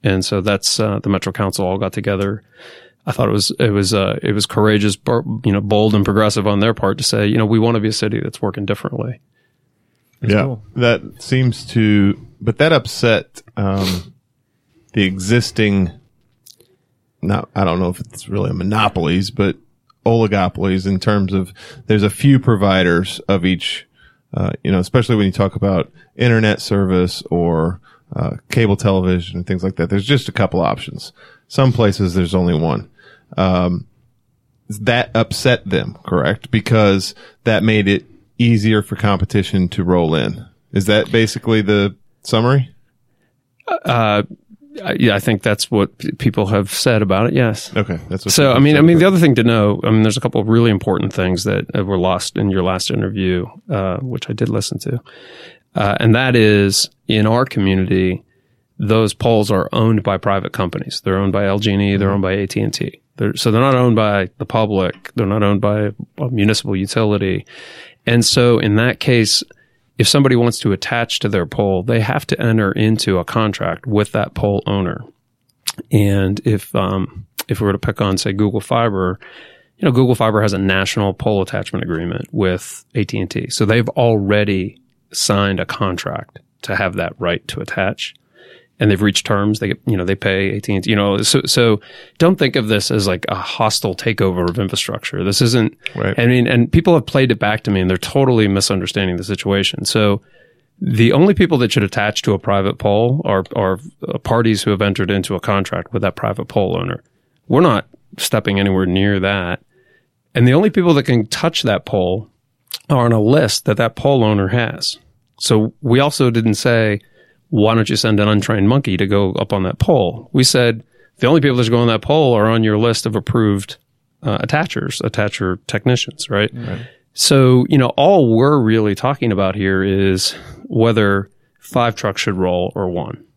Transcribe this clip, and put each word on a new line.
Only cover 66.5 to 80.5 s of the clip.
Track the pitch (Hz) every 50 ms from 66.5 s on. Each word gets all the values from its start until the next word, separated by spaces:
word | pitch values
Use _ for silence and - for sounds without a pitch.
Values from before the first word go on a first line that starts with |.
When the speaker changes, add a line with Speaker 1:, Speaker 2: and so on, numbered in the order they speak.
| 107 - - - 101
Speaker 1:
utility. | 95 98 98 - - 113 104 104 101 98 95 92 98 - _ - - - - - - - - _ _ _
And | - 117 120 113
so | - - 135 120 120 117 110
in | - 107 101
that | 107 117 127 - -
case, | - - 127 117 110 101 - - - _ - _ _ _ _ _ _ _ _
if | - 113
somebody | - - 147 139 135 131
wants | 120 117 120 113 -
to | - 107
attach | 98 95 - - - 120 120 - - -
to | - 107
their | 101 98 85
pole, | - - - 104 98 98 90
they | 92 117 117 113
have | 110 104 135 151 -
to | - - -
enter | - 117 110 113 104 95
into | - - 110 110 113 107 - - 95 90
a | 85
contract | - - 113 110 107 98 - 98 90 82 - -
with | 127 104 104 104 -
that | - 110 104 - _
pole | - - 104 101 101 -
owner. | - 101 98 95 87 - - - - _ _ _ _ _ _ _ _ _ _ _ - - - - _
And | - 104 101 101 98 101 95 92 101 104 -
if, | 123 110 98 - - -
um, | 113 98 95 98 98 92 - - - - _ _ - - -
if | 110 -
we | 107
were | 101
to | 95 98
pick | - - 110 -
on, | - 101 95 92
say, | - 107 98
Google | 98 107 104 92 98
Fiber, | 98 - 120 117 117 117 101 95 95 90 92 - - - - - - - - _ _ _ _ _
you | -
know, | 160
Google | 123 123 131 123 127
Fiber | - 117 110 107 107
has | 104 104